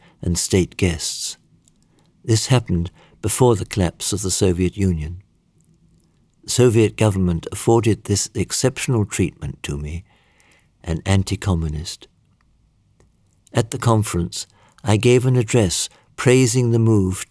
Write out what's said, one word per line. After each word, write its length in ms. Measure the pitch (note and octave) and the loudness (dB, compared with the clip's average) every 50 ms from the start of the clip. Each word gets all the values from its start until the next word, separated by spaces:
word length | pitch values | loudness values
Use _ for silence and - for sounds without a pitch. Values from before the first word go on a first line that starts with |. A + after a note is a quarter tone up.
| _ _ _ _ | _ _ _ _
and 160 | - F2+ E2+ - | -4 -4 -2 -2
state 380 | - - G#2 F#2+ E2+ - - | -2 0 2 2 2 0 -2
guests. 640 | - G2+ F2 D#2+ D2 - - - - - - - - _ _ _ _ _ _ _ _ _ _ _ _ _ _ _ _ - | -2 -2 -2 -2 -4 -6 -8 -8 -8 -10 -10 -12 -14 _ _ _ _ _ _ _ _ _ _ _ _ _ _ _ _ -2
This 240 | - A2 G#2+ - - | 0 0 0 2 2
happened 420 | C3 A#2+ A2+ - F2+ E2+ E2+ - - _ _ _ _ _ | 0 0 2 0 -2 -2 -2 -6 -10 _ _ _ _ _
before 360 | - G#2 - - C3 B2 A2+ | -4 -4 0 2 4 4 2
the 100 | G2 G2 | 2 -2
collapse 460 | - - G#2 F2+ F2+ - - - - | -4 -2 -2 -2 -2 -2 -4 -6 -6
of 100 | G#2 F#2+ | -4 -4
the 80 | G2+ F#2 | -4 -4
Soviet 460 | - - G#2 F#2 F2 F2 F#2 F2 - | -2 0 0 0 2 0 -2 -2 -2
Union. 460 | G2+ G2 F#2 F2 D#2 D2 E2+ F2 F#2 - _ _ _ _ _ _ _ _ _ _ _ _ _ _ _ _ _ _ _ _ _ _ _ _ | -2 -2 -2 -2 -2 -6 -8 -10 -14 -18 _ _ _ _ _ _ _ _ _ _ _ _ _ _ _ _ _ _ _ _ _ _ _ _
The 60 | - | -4
Soviet 460 | - - B2 B2+ G#2+ A#2 G#2+ G2+ - | 0 2 4 4 4 4 2 2 2
government 500 | - A2 G#2+ F#2+ G2 F#2 F2 E2+ D#2+ - - | 0 0 0 2 2 0 0 0 -2 -6 -8
afforded 540 | - - - A#2 A#2 A2+ A2 A2+ G2 - - | -10 -4 0 2 2 4 4 2 0 0 -2
this 240 | - G2+ - - - - | -2 -2 -2 -2 -4 -6
exceptional 680 | A2 F#2 - - - - B2+ C3 - - - B2+ A2 G2+ | -6 -6 -4 -4 -2 -2 -2 -2 -4 -4 -2 -2 -2 -2
treatment 560 | - - - F#2+ - - _ D2 C#2 C2+ - | -2 -2 -2 -2 -2 -4 _ -12 -12 -12 -10
to 160 | - - C#2+ C#2+ | -10 -10 -8 -8
me, 260 | D2+ D2+ D#2+ E2+ - _ _ _ _ _ _ _ _ _ _ _ _ _ _ _ - | -8 -8 -10 -10 -12 _ _ _ _ _ _ _ _ _ _ _ _ _ _ _ -8
an 160 | E2+ E2 D#2+ - | -6 -6 -4 0
anti-communist. 1000 | F#2+ G2 G2 F#2+ - G2 - - G2+ F2+ E2 D#2+ D2+ D2+ D2+ E2 - - - - _ _ _ _ _ _ _ _ _ _ _ _ _ _ _ _ _ _ _ _ _ _ _ _ _ _ _ _ _ - | 0 0 2 0 -2 -4 -4 -2 -2 0 0 -2 -4 -6 -8 -10 -10 -14 -16 -20 _ _ _ _ _ _ _ _ _ _ _ _ _ _ _ _ _ _ _ _ _ _ _ _ _ _ _ _ _ -4
At 160 | A2+ G#2+ - | -4 -4 -2
the 80 | - - | -6 -4
conference, 720 | - A#2+ A2+ G#2+ G#2 - - F2 E2+ F2+ - - - - _ _ _ _ _ _ | 0 0 2 2 0 0 -2 -4 -4 -4 -8 -10 -14 -14 _ _ _ _ _ _
I 140 | - G2+ G#2+ | -2 0 0
gave 280 | A2 - B2 B2 B2+ B2 | 2 4 4 4 4 4
an 120 | C3 B2+ | 2 2
address 520 | B2 A2+ - - A#2+ G#2 E2+ - - - - _ _ _ _ _ | 0 0 2 2 2 2 2 0 -4 -6 -8 _ _ _ _ _
praising 560 | - - B2 B2+ C3 C3 A#2 A2+ B2+ B2 A#2 | 0 2 4 6 6 4 4 2 2 2 2
the 80 | A2+ A#2 | 2 2
move 440 | A2+ A2+ A2 G2+ F#2 F#2 F#2 - - - | 4 4 4 4 2 0 -2 -6 -8 -12